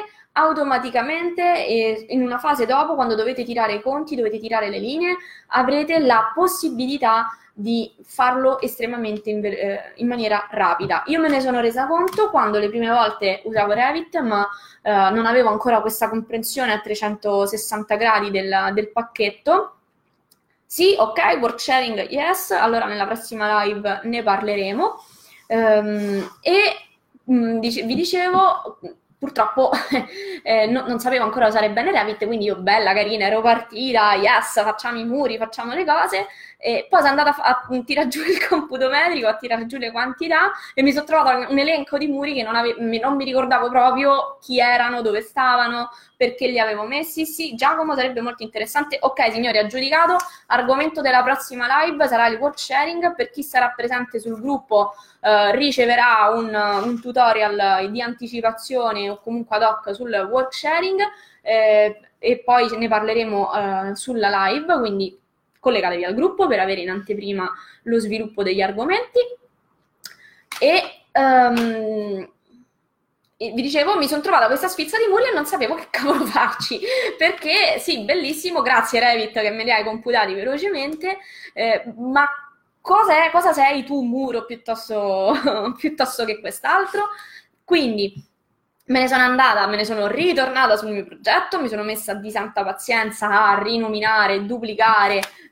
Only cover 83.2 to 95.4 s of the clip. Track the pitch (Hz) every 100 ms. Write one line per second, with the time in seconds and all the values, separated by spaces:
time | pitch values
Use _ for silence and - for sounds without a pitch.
83.2 | 330 339 359 302 277 285 233 277 240 254
84.2 | 262 233 214 233 - 226 - 214 202 190
85.2 | 190 277 277 214 214 254 311 302 262 -
86.2 | 220 214 175 - 269 359 370 403 415 -
87.2 | - - _ _ - 349 254 214 196 147
88.2 | - _ _ _ _ _ - 254 254 262
89.2 | 247 254 262 208 196 208 214 214 202 269
90.2 | 349 285 262 262 247 214 214 202 - 156
91.2 | - 330 370 359 254 214 214 214 - 202
92.2 | 214 214 214 208 190 196 - 233 214 214
93.2 | 208 202 214 202 208 233 220 214 214 220
94.2 | 202 196 202 240 220 208 220 220 202 202
95.2 | 190 -